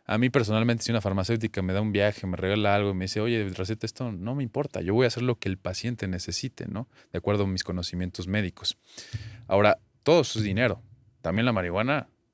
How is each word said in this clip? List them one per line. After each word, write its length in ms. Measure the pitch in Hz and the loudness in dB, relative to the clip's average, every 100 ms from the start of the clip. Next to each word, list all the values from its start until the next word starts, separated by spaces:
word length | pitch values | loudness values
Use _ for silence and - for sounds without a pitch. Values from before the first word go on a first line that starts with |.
| - | -4
A 80 | 110 | 0
mí 120 | 123 | 2
personalmente, 540 | 135 104 110 120 113 - | 2 2 2 2 0 0
si 60 | |
una 100 | 117 | 0
farmacéutica 600 | 98 98 92 117 113 - | 0 -2 0 0 -2 -2
me 120 | 92 | -2
da 80 | 95 | 0
un 100 | 107 | 0
viaje, 340 | 101 104 - 95 | 2 2 0 -6
me 120 | 90 | -2
regala 360 | 95 104 104 | 0 2 4
algo 180 | 101 101 | 2 2
y 20 | 92 | -2
me 100 | 95 | -4
dice, 140 | 107 | -2
"Oye, 280 | 113 117 98 | 0 0 -2
receta 360 | 90 95 110 110 | -4 -4 -4 -6
esto", 260 | - 123 | -6 -8
no 220 | 92 104 | -6 -6
me 80 | 139 | -4
importa. 380 | 120 139 139 92 | -4 -4 -4 -4
Yo 120 | 85 110 | 0 4
voy 80 | |
a 40 | 123 | 4
hacer 140 | 120 | 2
lo 140 | 127 117 | -2 -2
que 120 | 98 | -2
el 80 | 95 | -4
paciente 500 | 90 92 117 117 98 | -4 -4 -4 -4 -4
necesite, 580 | 90 - - 123 - - | -4 -4 -6 -8 -8 -8
¿no? 200 | 104 127 _ _ | -8 -10 _ _
De 60 | 90 | -6
acuerdo 240 | - 104 | 0 2
a 40 | 98 | 2
mis 160 | 92 - | 0 -4
conocimientos 640 | 90 87 87 90 - 95 | -4 -4 -4 -6 -6 -2
médicos. 500 | 104 92 - - - _ - - - - - - | -2 -2 -4 -6 -6 _ -20 -12 -12 -12 -16 2
Ahora, 300 | 98 104 - _ _ | 6 6 6 _ _
todo 180 | - 170 | 4 4
eso 180 | 131 113 | 4 0
es 60 | 104 | 0
dinero. 360 | 98 123 90 - - _ _ | 2 2 0 -8 -20 _ _
También 240 | 82 95 123 | -2 0 2
la 60 | |
marihuana 560 | 104 90 92 123 147 - _ _ | 0 0 -2 0 -2 -4 _ _